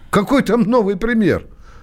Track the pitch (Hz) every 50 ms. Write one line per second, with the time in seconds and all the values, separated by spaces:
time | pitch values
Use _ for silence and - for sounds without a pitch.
0 | - - - 202 202 - 269 277 - - 196 240 214 190 247 247 208 190 202 180
1 | 226 233 240 226 208 156 107 90 - - - - - - - -